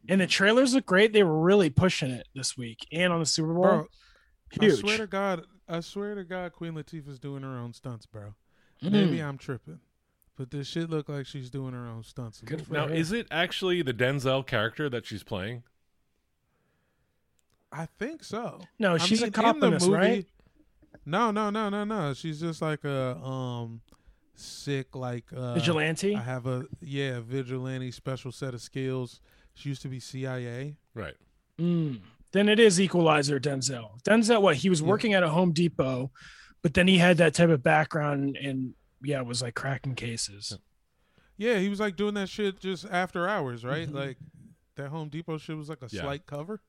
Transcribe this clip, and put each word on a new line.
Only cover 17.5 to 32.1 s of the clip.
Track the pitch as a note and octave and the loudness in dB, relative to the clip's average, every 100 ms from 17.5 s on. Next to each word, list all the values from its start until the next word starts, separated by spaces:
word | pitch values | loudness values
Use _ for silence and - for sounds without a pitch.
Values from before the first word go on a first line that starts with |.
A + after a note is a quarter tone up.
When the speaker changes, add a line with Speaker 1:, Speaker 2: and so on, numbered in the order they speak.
| _ _ | _ _
Speaker 2:
I | C#3+ E3 _ | -12 -12 _
think | A#3 D#4+ | -10 -10
so. | - G#3+ A3 - F3+ _ | -10 -8 -8 -12 -20 _
Speaker 1:
No, | G#3 E3 | 2 4
Speaker 2:
I | |
Speaker 1:
she's | F3+ A3 | 4 2
a | A#3 | 2
Speaker 2:
mean, | |
Speaker 1:
cop | G#3+ A3+ D#4+ | 4 4 6
Speaker 2:
in | |
the | C4+ | 4
Speaker 1:
in | |
this, | D#3+ F3+ | 4 4
Speaker 2:
movie, | G3 | 4
Speaker 1:
right? | G3+ A#3 F3 _ _ _ _ _ _ - - | 4 2 -2 _ _ _ _ _ _ -18 -4
Speaker 2:
No, | F3+ A#3 | 0 2
no, | G#3 G#3+ | 2 -2
no, | G#3 G#3+ | -2 -2
no, | G#3 | -4
no. | G#3 A3 D3 | -4 -4 -4
She's | C3 E3 D3+ | -4 -8 -6
just | E3+ D#3 | -8 -4
like | D#3+ D3+ D3 | -4 -4 -4
a, | C#3 B2+ B2+ | -2 -4 -6
um, | C3 C3 B2+ A#2+ A#2 A#2 _ _ - _ _ _ | -8 -6 -6 -6 -8 -12 _ _ -20 _ _ _
sick, | - - C#3+ C#3 C3 C3 | -18 -12 -6 -6 -6 -10
like, | B2+ B2 - B2+ | -8 -8 -10 -10
uh, | B2 B2 | -4 -2
Speaker 1:
Vigilante? | D#3 D#3 D#3 D#3+ G3 G#3 | 0 0 0 -2 -2 -2
Speaker 2:
I | |
have | A#2 B2+ B2 | -4 -6 -4
a, | B2+ C#3 - | -6 -6 -14
yeah, | D#3+ C#3 C#3 B2 | -8 -6 -4 -6
vigilante, | A2+ C3+ B2 C3 C3 C3 B2+ | -6 -8 -6 -6 -6 -6 -8
special | - - C3 C3 | -10 -8 -8 -10
set | - C3+ | -10 -10
of | A#2+ | -10
skills. | - C#3 C3 C3 B2 - _ _ _ | -10 -6 -4 -4 -8 -12 _ _ _
She | _ C#3 | _ -8
used | C3+ | -8
to | C#3 | -8
be | B2+ | -12
C | - C3 C3 | -12 -10 -6
I | B2+ | -6
A. | A#2+ A#2+ C#3+ D3 _ | -8 -8 -10 -12 _
Speaker 3:
Right. | A2+ E2+ - _ _ _ - | -12 -12 -12 _ _ _ -2
Speaker 1:
Mm. | E3+ E3+ D3+ A#2 F#2 | 0 2 0 -6 -14